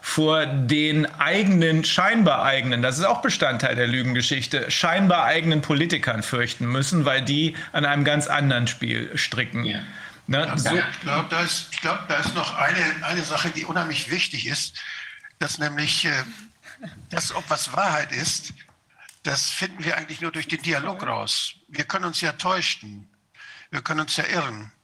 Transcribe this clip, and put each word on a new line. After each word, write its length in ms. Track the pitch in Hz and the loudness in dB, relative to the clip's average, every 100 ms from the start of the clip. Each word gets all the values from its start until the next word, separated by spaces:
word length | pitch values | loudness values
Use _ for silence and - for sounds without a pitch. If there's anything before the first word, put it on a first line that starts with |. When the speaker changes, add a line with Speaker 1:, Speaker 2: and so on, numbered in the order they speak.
Speaker 1:
vor 460 | - - 156 156 143 | -2 2 4 4 2
den 580 | 139 123 151 151 151 151 - | 2 4 4 4 2 2 0
eigenen, 640 | 151 190 196 185 165 160 | 2 4 6 6 6 4
scheinbar 580 | 147 - 185 233 185 131 | 2 2 4 6 6 6
eigenen, 380 | 131 135 127 120 | 4 2 2 2
das 180 | 123 131 | 2 2
ist 60 | |
auch 160 | 190 233 | 2 2
Bestandteil 540 | 262 - 147 123 135 123 | 0 2 2 2 0 2
der 120 | 120 | 2
Lügengeschichte, 800 | 127 127 123 123 139 120 143 120 | 2 0 0 0 0 0 -2 0
scheinbar 540 | - 175 175 196 175 | 0 2 4 6 6
eigenen 360 | 123 160 165 156 | 6 4 4 2
Politikern 640 | 143 147 170 175 - 110 | 2 2 2 0 0 -2
fürchten 420 | 107 127 120 - 120 | -2 0 -2 -2 -2
müssen, 380 | 131 139 175 | 0 2 2
weil 160 | 143 135 | 4 2
die 340 | 143 143 156 156 - | 2 2 0 -2 -6
an 120 | 156 | -2
einem 200 | 147 143 | 0 2
ganz 240 | 143 147 147 | 2 2 2
anderen 380 | 143 143 123 120 | 2 2 2 0
Spiel 440 | - 120 117 - - | -2 -4 -4 -4 -2
stricken. 460 | - 110 120 117 110 | -2 -2 -4 -2 -4
Speaker 2:
Ja. 140 | 101 - - - - - | -4 -8 -14 -16 -14 -4
Speaker 1:
Ne? 200 | 135 156 | -2 0
Speaker 2:
Ja. 100 | 151 | 0
Speaker 1:
So 180 | - 175 | 2 2
Speaker 3:
Ich 240 | - - | 0 -4
glaub, 260 | 165 147 165 | -4 -2 0
da 120 | 165 | -2
ist, 240 | 175 - - | 0 -2 -4
ich 80 | - | -4
glaub, 260 | 160 190 - | -2 -2 -2
da 60 | |
ist 200 | 147 160 | -2 0
noch 220 | 175 147 - | -2 -4 0
eine, 220 | 143 180 160 156 | 0 2 0 -2
eine 180 | 156 175 | -4 -4
Sache, 280 | 147 151 170 | -2 -2 -2
die 160 | 156 156 | -4 -4
unheimlich 440 | 170 165 139 120 | -2 -2 -4 -2
wichtig 360 | 160 185 139 113 | -2 -2 -2 -4
ist, 300 | 143 - - - - - - - _ | -4 -4 -8 -12 -12 -14 -18 -20 _
dass 200 | 147 - | -4 -2
nämlich, 480 | 151 147 151 - 170 | -4 -2 -2 0 0
äh, 60 | 139 131 113 220 _ - - 196 - - | 0 -4 -10 -20 _ -20 -16 -16 -16 -8
das, 240 | 170 - | -4 -4
ob 100 | - - | -4 -2
was 240 | 151 - - | -2 -2 0
Wahrheit 360 | 196 151 143 | 0 0 -2
ist, 420 | 127 156 - - - - _ _ _ - - | -4 -2 -4 -8 -16 -20 _ _ _ -20 -8
das 260 | - 139 - | -4 -2 -2
finden 340 | - 190 185 | -4 -6 -4
wir 140 | 160 160 | -4 -4
eigentlich 220 | 156 151 | -4 -8
nur 100 | 165 | -6
durch 160 | 160 151 | -6 -6
den 140 | 160 | -4
Dialog 420 | 156 147 147 - - | -2 -2 -2 -6 -4
raus. 480 | 113 107 - - - _ | -4 -2 -4 -4 -10 _
Wir 180 | 143 | -8
können 200 | 147 190 180 | -4 -2 -2
uns 140 | 160 | -2
ja 120 | 165 | -4
täuschen, 760 | 147 180 185 160 - 107 101 - _ _ _ - - - | -2 -2 0 -2 -4 -8 -16 -18 _ _ _ -20 -20 -8
wir 120 | - | -8
können 180 | - 156 | -4 -4
uns 160 | 156 - | -2 -2
ja 80 | |
irren. 480 | - 180 143 110 107 _ | 0 0 -2 -6 -14 _